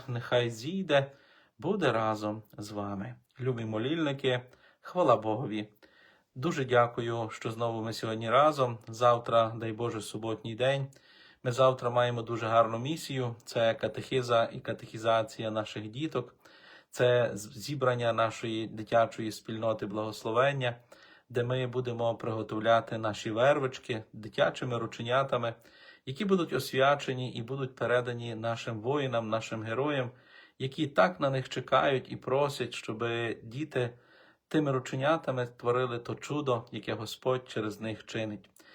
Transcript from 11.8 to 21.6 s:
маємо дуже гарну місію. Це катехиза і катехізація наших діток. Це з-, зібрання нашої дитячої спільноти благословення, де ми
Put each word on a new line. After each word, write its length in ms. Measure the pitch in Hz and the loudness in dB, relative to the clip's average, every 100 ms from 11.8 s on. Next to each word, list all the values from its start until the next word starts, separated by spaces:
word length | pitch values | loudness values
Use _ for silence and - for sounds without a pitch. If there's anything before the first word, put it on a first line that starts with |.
| 120 | 0
маємо 320 | 120 123 120 | 2 2 0
дуже 240 | 110 117 113 | -4 -4 4
гарну 320 | 113 113 113 | 6 6 2
місію. 580 | 131 160 - 135 120 117 | -2 -4 -4 -4 -4 -6
Це 300 | - 123 113 | -4 2 2
катехиза 720 | 110 110 - - 131 120 117 113 | 2 -4 -4 -2 -2 4 2 2
і 80 | 131 | -2
катехізація 880 | - 110 120 113 113 113 110 - 110 | -8 -8 -10 -2 2 2 0 -4 -4
наших 380 | 110 107 107 107 | -2 -4 -8 -10
діток. 460 | 120 156 135 120 _ - - - - _ | -8 -4 -4 -6 _ -20 -20 -20 -20 _
Це 400 | - 123 123 117 | 2 4 6 2
з-, 240 | - - 107 | -2 -10 -12
зібрання 540 | 139 139 127 120 117 | -8 0 0 2 0
нашої 540 | 113 113 - 117 110 107 | 2 0 0 -4 -4 -4
дитячої 680 | 110 107 117 113 - 110 | -8 2 4 4 0 -6
спільноти 540 | - - 113 113 110 107 | -6 -8 -2 0 0 -2
благословення, 920 | 107 110 107 113 113 139 139 123 120 _ - - - _ | -4 -4 -4 0 2 2 2 -2 -4 _ -20 -20 -20 _
де 160 | 120 | -2
ми 220 | 120 127 | 0 0